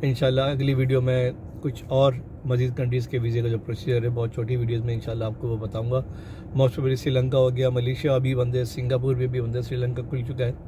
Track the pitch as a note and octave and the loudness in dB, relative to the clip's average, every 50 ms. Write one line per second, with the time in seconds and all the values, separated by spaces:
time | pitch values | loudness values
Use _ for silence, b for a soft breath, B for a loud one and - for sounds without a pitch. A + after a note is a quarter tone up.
0 | - C#3 B2+ A#2+ D3 C3 B2+ C3 C3+ C3+ D3 C3 C3+ C#3 C3+ C3 C3 C3 C3+ C3 | 2 0 0 2 2 2 4 4 2 2 0 2 2 2 4 4 4 4 4 4
1 | B2+ B2+ B2+ B2+ B2 B2 E3 - - - - - - D3 B2 - - - C3+ C3 | 4 4 2 2 2 0 0 -4 -12 -12 -14 -6 -6 -6 -6 -6 -6 0 4 4
2 | C3+ C#3 C3 B2+ - - - - - A#2+ B2+ B2 B2+ B2+ B2 - C3 A#2+ B2 B2+ | 6 6 4 2 -6 -12 -16 -10 -4 0 0 2 2 0 0 -2 -2 0 0 0
3 | A#2 - - C3 A#2 A#2 A#2 A#2+ A#2 A#2 A2+ A2 - - A#2 - - - B2 A#2+ | -2 -2 -2 -2 0 0 0 0 0 0 0 -2 -2 -6 -8 -6 -2 0 0 0
4 | A2+ A#2+ A#2+ A#2 A#2 A2+ - - A#2 A2 B2+ B2 A#2+ A#2 A#2 A#2 A2+ A#2+ A#2 A2+ | 2 0 0 0 -2 -4 -2 -4 -2 -2 0 0 0 0 -2 -2 -2 -2 -4 -4
5 | A2+ - A2+ A#2 A2+ A2 A2 - - A#2+ A#2 A2 G#2+ G#2 - A2 A2+ A#2+ B2 C3 | -4 -4 -4 -4 -4 -4 -4 -4 -4 -4 -4 -4 -4 -4 -4 -4 -2 0 0 -2
6 | B2+ B B B B B B B B B - B2 C3+ B2+ - - C3+ C3 C3 B2 | -2 B B B B B B B B B 0 2 2 2 2 2 0 0 0 0
7 | - D3+ C3 B2+ B2+ B2+ B2+ C3+ C3 B2+ B2 B2 C3 B2+ B2 B2 A#2+ B2 C3 A#2+ | 0 0 2 2 2 4 4 4 4 4 4 2 2 2 2 2 0 0 -2 0
8 | - D3+ C3+ B2+ C3 B2+ C3+ B2+ B2 B2 B2 B2+ B2 A#2+ - - B2+ B2 C3 B2+ | 2 2 2 4 2 2 2 2 0 0 0 0 -2 -2 -4 -4 -2 0 0 2
9 | B2 C3+ C3 B2 B2+ B2+ B2+ B2+ A#2+ A#2 A2+ B2 A#2+ - C#3 B2 B2 B2 B2 B2+ | 2 2 0 2 0 0 0 -2 -2 -2 -2 -2 -2 -2 -2 -2 -2 -2 -2 -4
10 | A#2+ - - C3 A#2+ B2 C3 B2+ C3 A#2 B2+ - - | -4 -4 -4 -4 -4 -4 -2 -2 0 -2 -2 -4 -8